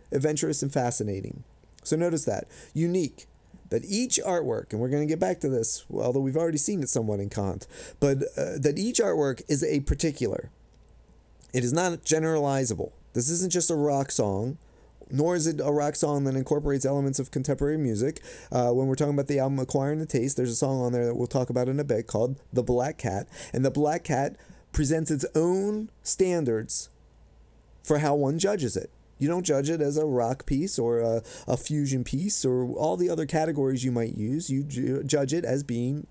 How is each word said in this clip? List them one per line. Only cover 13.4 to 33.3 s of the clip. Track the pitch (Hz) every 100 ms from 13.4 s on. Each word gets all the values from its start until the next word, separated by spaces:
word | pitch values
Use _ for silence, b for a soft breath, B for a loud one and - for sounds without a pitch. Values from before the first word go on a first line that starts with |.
| 185
just | 175 -
a | 160
rock | 147 139 135
song, | - 107 98 117 156 b b b - -
nor | 131 160 180
is | 156
it | 151
a | 135
rock | 147 147 147
song | 151 143 139
that | 131
incorporates | 127 151 147 139 135
elements | 143 139 135
of | 131
contemporary | 143 131 139 143 156
music. | 135 104 131 - B B B
Uh, | 127 120
when | 123 135
we're | 131
talking | 147
about | 143 139
the | 143
album | 135 139
Acquiring | 131 143 139 156
the | 156
Taste, | 127 131 -
there's | 127
a | 113
song | 127 135
on | 123
there | 123 120
that | 120
we'll | 123
talk | 135 123
about | 123 123
in | 139
a |
bit | 147 110 -
called | 107 123 135 -
The | 123
Black | 120 120 135 -
Cat, | 113 95 - B B
and | - 131
The |
Black | 135 147 170
Cat | - 131 143 - B B -
presents | - 139 160 156
its | 147 -
own | 156 170 190 202 214 220 -
standards | - - 185 175 131 110 110 - - - - - - - - - - -
for | - 147
how | 151
one | 147 139 160
judges | 196 208 127 95
it. | - - - -
You | 143
don't | 175 175
judge | 139 143
it | 165
as | 143 147
a | 156
rock | 127 117 135 -
piece | 139 185 -
or | 117 117
a, | 117 113 110 B -
a | 120
fusion | - 151 139 131
piece | 120 135 196 -
or | 135 127 123
all | - 156 180
the | 180
other | 160
categories | 151